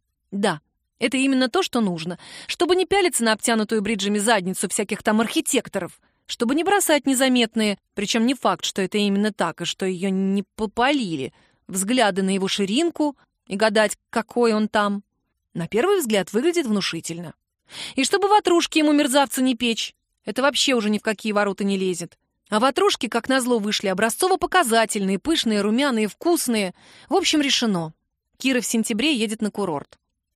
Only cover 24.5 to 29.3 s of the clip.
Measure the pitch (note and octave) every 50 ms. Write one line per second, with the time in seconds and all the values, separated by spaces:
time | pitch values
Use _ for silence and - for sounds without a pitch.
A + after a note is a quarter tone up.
24.5 | - F#4 E4+ A#3 A3 A3+ A3+ G#3+ - G#3+ G3 F#3+ G3 F#3+ - D4 E4 D4 - A#3
25.5 | G#3+ G#3 G3+ G#3+ G#3+ B3 C#4+ D4 B3 A3 G#3+ G3+ - - - E4+ F4 - - -
26.5 | A#3 G#3+ G3+ F3+ - _ - - - - - - C4+ - E4+ - - D4+ C#4+ C#4
27.5 | - - B3+ A3+ G3 F3 E3 D#3+ - _ _ _ _ _ _ _ _ - - B3+
28.5 | C4+ B3+ G3+ - - A3+ A3 - A#3 G3+ C4 D#4 D#4 A3+ A3 G#3+